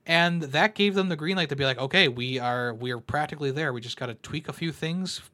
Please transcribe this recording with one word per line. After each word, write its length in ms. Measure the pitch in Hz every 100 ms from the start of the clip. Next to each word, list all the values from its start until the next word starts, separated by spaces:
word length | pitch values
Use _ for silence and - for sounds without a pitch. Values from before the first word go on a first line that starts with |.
| -
And 360 | 165 170 170
that 320 | 151 143 208 -
gave 180 | 202
them 160 | 196 190
the 60 | 160
green 220 | 156 190
light 120 | 156
to 60 | 139
be 80 |
like, 140 | 135 123
"Okay, 300 | 135 175 175
we 320 | 123 123 131
are, 340 | 123 123 123
we 180 | 113 123
are 80 | 120
practically 520 | - 147 151 151 143
there. 200 | 135 156
We 100 | 123
just 160 | 117 -
gotta 180 | 123 113
tweak 340 | - 139 -
a 40 |
few 180 | - 165
things, 500 | 143 160 175 185 - -